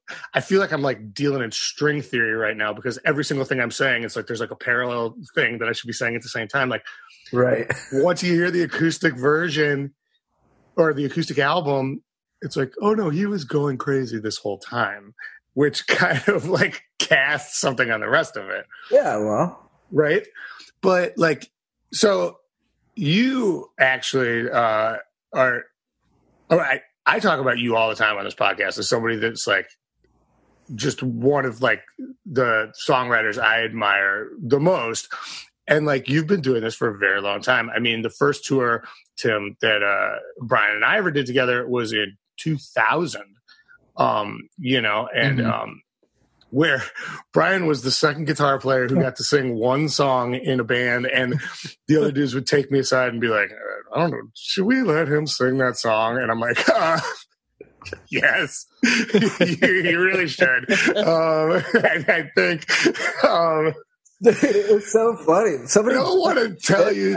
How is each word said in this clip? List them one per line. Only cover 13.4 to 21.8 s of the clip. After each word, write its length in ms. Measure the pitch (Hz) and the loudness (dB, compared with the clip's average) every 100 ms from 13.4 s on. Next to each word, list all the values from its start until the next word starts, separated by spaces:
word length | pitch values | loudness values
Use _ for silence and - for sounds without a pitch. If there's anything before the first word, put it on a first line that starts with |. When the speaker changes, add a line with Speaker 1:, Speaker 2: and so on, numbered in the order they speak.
| 131 | -2
Speaker 1:
going 320 | 151 143 127 | -2 -2 -4
crazy 420 | - 135 123 113 | -2 -2 -2 -6
this 180 | 107 - | -6 -6
whole 200 | 107 98 | -8 -8
time," 560 | - 120 104 101 101 - - - _ | -6 -4 -4 -4 -16 -18 -18 -20 _
which 320 | 131 147 - - | 0 0 0 -2
<laughs> 0 | |
kind 340 | - 175 147 - | 0 2 0 0
of, 220 | 190 151 | 0 0
like, 320 | 175 175 - _ - | 0 0 -2 _ -4
casts 600 | - 151 139 147 - - | 2 4 4 0 -4 -4
something 300 | 139 123 120 | -2 0 0
on 80 | 110 | 0
the 80 | 107 | 2
rest 260 | 143 147 - | 2 0 -6
of 140 | 95 | -8
it. 160 | 95 - - - | -8 -10 -16 2
Speaker 2:
Yeah, 260 | 262 208 110 | 2 2 0
well. 520 | 107 107 175 - _ _ - | 0 0 0 -4 _ _ -4
Speaker 1:
Right? 340 | 143 151 170 - - - - - - | 2 2 2 -2 -18 -18 -20 -20 -2
But, 320 | 190 180 175 - | 2 2 0 0
like, 320 | 165 151 - _ _ _ | 0 0 -8 _ _ _